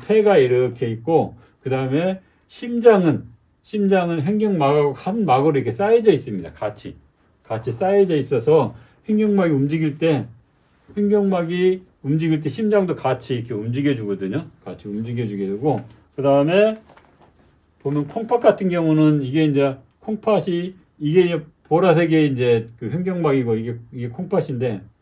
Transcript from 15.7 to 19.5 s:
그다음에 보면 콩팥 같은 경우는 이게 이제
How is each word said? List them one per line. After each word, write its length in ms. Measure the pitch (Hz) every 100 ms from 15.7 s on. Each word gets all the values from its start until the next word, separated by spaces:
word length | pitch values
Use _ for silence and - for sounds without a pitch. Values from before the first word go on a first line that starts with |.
| 127 - - _ -
그다음에 640 | 139 139 147 185 214 220 - - _ _ _ _ _ _ _ _
보면 280 | 139 147 143
콩팥 320 | 226 226 240
같은 280 | 247 202 190
경우는 540 | 175 160 156 156 151
이게 220 | 127 151
이제 320 | 156